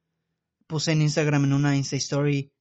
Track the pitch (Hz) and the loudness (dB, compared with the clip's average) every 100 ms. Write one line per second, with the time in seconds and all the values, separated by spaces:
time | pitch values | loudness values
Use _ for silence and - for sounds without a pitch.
0 | _ _ _ _ _ _ - 156 165 156 | _ _ _ _ _ _ -10 -6 0 2
1 | 151 151 151 147 139 139 143 139 135 139 | 2 2 0 2 2 2 2 0 -2 -4
2 | - 143 147 143 139 _ | -4 -2 0 -2 -4 _